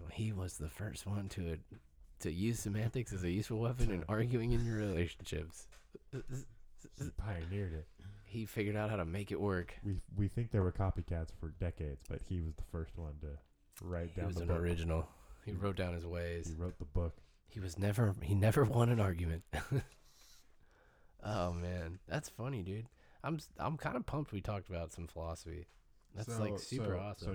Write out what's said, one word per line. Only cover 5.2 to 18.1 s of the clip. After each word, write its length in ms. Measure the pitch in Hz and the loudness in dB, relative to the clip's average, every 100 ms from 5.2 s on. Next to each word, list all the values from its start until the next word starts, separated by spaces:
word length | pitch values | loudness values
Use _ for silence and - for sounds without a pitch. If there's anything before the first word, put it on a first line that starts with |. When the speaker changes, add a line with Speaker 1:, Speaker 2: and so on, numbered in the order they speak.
| - 78 80 - - - - - - | -6 -4 -6 -10 -16 -18 -18 -20 -8
Speaker 2:
He 960 | 131 120 131 - - - - - - 85 - | -8 -4 -6 -6 -14 -18 -18 -14 -8 -6 -4
pioneered 560 | 107 87 82 101 92 | -4 -2 -2 -2 -2
it. 140 | 78 80 - - - | -4 -8 -14 -14 -14
Speaker 1:
He 220 | - 117 107 | -8 -6 -4
figured 320 | 117 104 107 | 0 2 2
out 120 | 107 | 2
how 60 | 104 | 0
to 100 | 82 | 0
make 260 | 95 101 | -2 -2
it 60 | 82 | 0
work. 320 | 101 92 87 - | 4 2 0 -4
Speaker 2:
We, 120 | 101 95 - 98 | -2 -2 -2 2
we 120 | 98 | 2
think 220 | - 117 | 2 2
there 120 | 104 | 4
were 80 | 90 | 4
copycats 580 | - 95 - - 85 80 - | 4 2 2 0 -2 -2 -6
for 120 | 80 80 | -6 -2
decades, 420 | 87 - 76 69 - | -2 0 -4 -4 -6
but 120 | - - | -6 -2
he 100 | 90 | -2
was 160 | 80 - | 0 -2
the 80 | - | -4
first 260 | 85 80 - | -4 -4 -6
one 160 | 78 73 | -8 -6
to 640 | 76 73 - _ _ - 92 | -8 -8 -12 _ _ -10 -4
write 260 | 87 85 87 | -2 -2 0
Speaker 1:
He 60 | |
Speaker 2:
down 60 | 87 | 0
Speaker 1:
was 100 | 87 | 0
Speaker 2:
the 60 | |
Speaker 1:
an 40 | 85 | 2
Speaker 2:
book. 100 | 85 | 4
Speaker 1:
original. 480 | 87 85 82 80 80 - - - - | 4 4 4 2 2 -6 -20 -12 -6
He 60 | |
Speaker 2:
He 60 | 90 | -2
Speaker 1:
wrote 180 | 101 92 | 0 0
down 180 | 90 | 0
his 120 | 87 85 | 0 -2
ways. 420 | 85 85 85 82 | -2 -2 -2 -4
Speaker 2:
He 80 | 80 | -2
wrote 240 | 90 - | -2 -4
the 60 | 73 | 0
book. 320 | 90 85 - - - - | 2 2 -2 -16 -20 -12
Speaker 1:
He 100 | 110 | -6
was 180 | 92 87 | -4 0
never, 380 | 101 101 110 | 2 6 4